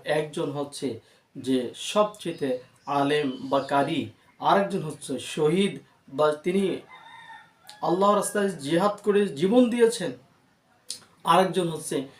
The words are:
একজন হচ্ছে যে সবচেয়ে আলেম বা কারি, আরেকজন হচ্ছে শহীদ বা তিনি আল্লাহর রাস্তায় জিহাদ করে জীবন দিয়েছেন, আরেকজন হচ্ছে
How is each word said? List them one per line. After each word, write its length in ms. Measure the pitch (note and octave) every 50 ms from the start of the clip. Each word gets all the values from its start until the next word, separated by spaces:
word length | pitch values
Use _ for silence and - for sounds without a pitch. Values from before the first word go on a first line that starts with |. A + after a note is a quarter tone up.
| -
একজন 480 | - D3 D#3+ D3+ - - F3 D#3 C#3+
হচ্ছে 480 | C3+ C#3+ C#3+ C#3 - - D3 B2+ A2+ A2+ - _ _ _ _ _ -
যে 360 | C#3 A#2 B2+ C3 B2+ A#2+ A2+ -
সবচেয়ে 840 | - - - - G#3 G#3 G#3 - - - E3+ E3 - D3+ C3+ B2+ B2+ - - _ _ _
আলেম 460 | C#3 C#3+ C#3+ C#3 C#3+ D3+ D3+ D3 C3+ B2+ - C3 C3
বা 100 | C3+ C#3
কারি, 500 | C3 - D3 C#3+ C#3 D#3 E3 C#3 A2+ G#2+ - _ _ _ _ -
আরেকজন 440 | C3+ D3+ F3 G3 G3 F3 G3 F3+ D3
হচ্ছে 360 | D#3 C#3 - - - C3+ B2
শহীদ 600 | - - - E3 D3+ D3+ E3 F#3 G3+ F#3 D3 C3+ - _ _ _ _ -
বা 240 | C3+ C3+ D3+ D3+ D3+
তিনি 440 | - - F3+ F3+ G3 G3 F3 D3 - - - - - - - - - - - - - - _ _ _ _ - - -
আল্লাহর 340 | - D#3+ E3+ F#3 G3 G3+ G#3
রাস্তায় 340 | G3+ F3+ - - G#3 G3+ G3
জিহাদ 420 | F3 D3+ C3+ C#3 E3 E3+ F#3+ G#3 G3+ - -
করে 240 | G#3+ G3 G3+ G#3
জীবন 420 | F#3+ D3 C3+ E3 F#3+ A#3 B3 B3 A#3
দিয়েছেন, 420 | A3+ A#3+ A#3 A3+ A3+ - F3 C#3 B2 - - _ _ _ _ _ _ _ _ _ _ _ _ - - - - _ _ _ -
আরেকজন 460 | - F3+ F3+ F#3+ F3+ E3 F#3 F3+ E3
হচ্ছে 380 | D#3+ D3+ - - D#3+ C#3+ C3+ - -